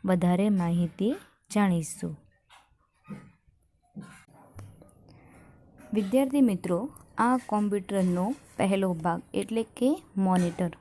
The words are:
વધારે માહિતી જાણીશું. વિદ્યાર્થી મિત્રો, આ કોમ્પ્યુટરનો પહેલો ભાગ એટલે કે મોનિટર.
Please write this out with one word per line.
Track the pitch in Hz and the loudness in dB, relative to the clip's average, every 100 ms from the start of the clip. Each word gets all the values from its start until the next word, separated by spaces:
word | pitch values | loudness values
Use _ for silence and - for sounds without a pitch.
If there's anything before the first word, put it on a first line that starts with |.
| 190 | 2
વધારે | 180 175 180 208 | 2 4 4 2
માહિતી | 196 170 170 170 - 202 349 - _ _ 208 | 2 2 0 0 0 -2 -2 -10 _ _ 0
જાણીશું. | 202 170 160 - 175 151 _ _ _ - _ _ _ _ - - - _ _ _ _ _ _ - - - - - - - - - - _ - - - - - - - - - | 2 2 -2 -8 -8 -10 _ _ _ -20 _ _ _ _ -16 -16 -16 _ _ _ _ _ _ -18 -18 -20 -20 -20 -20 -20 -20 -20 -20 _ -20 -20 -20 -20 -20 -20 -20 -20 -4
વિદ્યાર્થી | 214 196 254 277 285 | -2 2 2 2 4
મિત્રો, | 247 180 - 175 269 - - - | 4 2 -2 -4 -4 -12 -12 0
આ | 233 254 | 2 2
કોમ્પ્યુટરનો | - 208 208 202 190 196 185 175 196 277 - - | 0 -2 0 -2 -2 0 2 0 -2 -4 -12 -2
પહેલો | 190 196 190 | 0 2 0
ભાગ | 170 170 170 - | -2 -2 -4 -4
એટલે | 196 196 226 | -6 -4 -4
કે | 220 - 247 311 - 196 | -6 0 0 0 -4 -2
મોનિટર. | 190 185 175 170 175 - | 2 2 2 -2 -6 -6